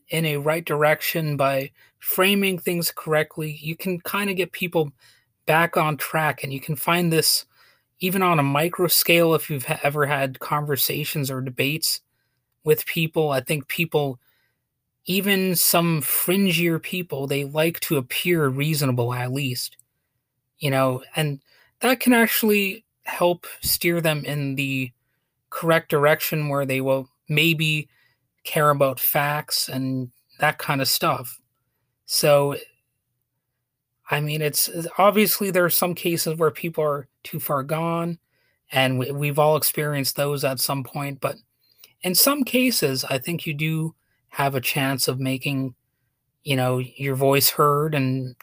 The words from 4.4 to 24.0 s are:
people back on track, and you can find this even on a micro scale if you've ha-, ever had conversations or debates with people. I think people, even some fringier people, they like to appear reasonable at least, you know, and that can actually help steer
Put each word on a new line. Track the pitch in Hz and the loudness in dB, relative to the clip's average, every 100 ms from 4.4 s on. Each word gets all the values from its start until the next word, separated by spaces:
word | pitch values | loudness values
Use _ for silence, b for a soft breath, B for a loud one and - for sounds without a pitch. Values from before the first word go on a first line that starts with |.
| 170 | -4
people | - 180 175 151 - b b b _ - | -4 -2 -2 -2 -6 b b b _ 0
back | 160 165 180 | 2 2 2
on | 156 143 | 0 -2
track, | - 160 151 135 | -4 -2 0 -2
and | 139 | -6
you | 135 | -8
can | - 151 | -8 -4
find | - 175 170 | 0 2 2
this | 160 - - - b b b b _ | 2 2 0 -4 b b b b _
even | 180 190 | -2 0
on | 180 160 | 2 4
a | |
micro | 139 139 175 - 175 | 2 2 0 0 2
scale | - - 170 165 | 2 4 4 6
if | 156 - | 2 0
you've | 143 | -6
ha-, | 135 147 | -4 -2
ever | 143 147 139 | -2 0 0
had | 143 135 127 | 0 -2 -6
conversations | - 147 151 135 - 143 147 160 135 | -4 -2 -2 -2 -2 -4 -4 -4 -4
or | 131 | -4
debates | 131 127 139 151 - - - _ _ _ _ _ | -6 -4 -2 -2 -2 -4 -10 _ _ _ _ _
with | 151 151 - | 2 2 0
people. | 170 160 165 151 | -2 0 0 0
I | 135 | 0
think | 131 156 - | -2 -4 -4
people, | - 165 156 143 123 _ _ _ _ _ _ _ _ - | -4 -2 0 -2 -4 _ _ _ _ _ _ _ _ -4
even | 190 196 190 185 170 | 0 2 2 2 2
some | - 175 170 160 | 2 4 2 0
fringier | - - - 190 196 165 175 160 | -2 -2 0 2 2 2 0 -2
people, | - 180 175 135 139 | -4 -8 -6 -6 -4
they | 143 | -4
like | 139 151 165 165 | -2 0 0 -2
to | - 151 | -2 -2
appear | 127 - 180 170 139 | -2 -2 0 2 2
reasonable | 131 151 147 139 123 120 | 0 -2 0 0 0 0
at | 123 123 | -2 -4
least, | 135 135 123 - - _ _ _ _ _ _ _ _ | -4 -4 -4 -8 -12 _ _ _ _ _ _ _ _
you | 147 | -2
know, | 135 131 123 - - | 2 2 0 -6 -4
and | 151 139 b b b _ | -2 -4 b b b _
that | 240 254 | 0 2
can | 247 | 4
actually | 240 226 - 220 208 196 - _ _ | 4 4 2 2 2 0 -4 _ _
help | - - 175 175 - - | -12 0 2 0 -6 -8
steer | - - 175 170 | -4 0 0 0